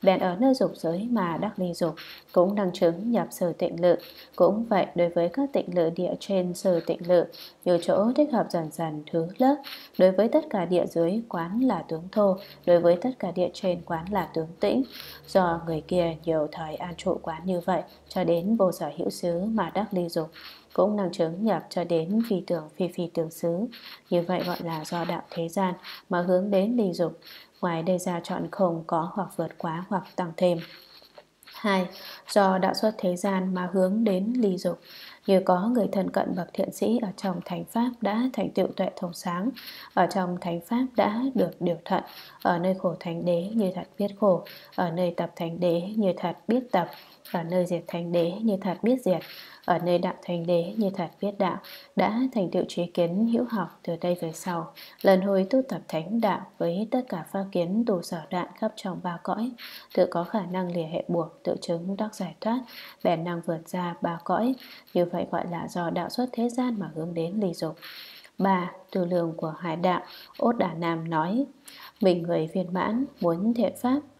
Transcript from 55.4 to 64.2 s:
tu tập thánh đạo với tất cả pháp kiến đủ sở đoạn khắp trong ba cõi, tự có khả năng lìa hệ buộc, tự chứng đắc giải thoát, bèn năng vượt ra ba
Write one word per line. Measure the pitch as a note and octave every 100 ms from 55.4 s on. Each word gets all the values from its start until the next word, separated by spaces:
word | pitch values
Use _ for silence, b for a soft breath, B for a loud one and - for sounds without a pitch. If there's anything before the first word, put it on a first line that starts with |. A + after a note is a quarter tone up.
| F#3+
tu | C4 C4
tập | F3 -
thánh | D#3+ D#3+ A#3
đạo | A3 E3+ - _
với | E3+ F3 A3
tất | B3+ B3+
cả | F3 D3+
pháp | G3 G3
kiến | F#3 E3+ G#3 A#3
đủ | -
sở | - F3 D#3
đoạn | F3+ - -
khắp | A3 -
trong | - E3+
ba | F3+ E3+
cõi, | - G3 A#3+ B3+ B B B -
tự | F3
có | F3
khả | F3 A3 F3
năng | F#3 F3+
lìa | F3
hệ | D#3+ D#3+ -
buộc, | E3+ D#3+ -
tự | - -
chứng | - E3+ F3 G3
đắc | G#3+ -
giải | F3+ D#3+
thoát, | G#3+ B3 B3 B B B
bèn | F3 E3
năng | E3+ E3+
vượt | E3+ E3 E3
ra | F#3 F3 E3+
ba | E3+ E3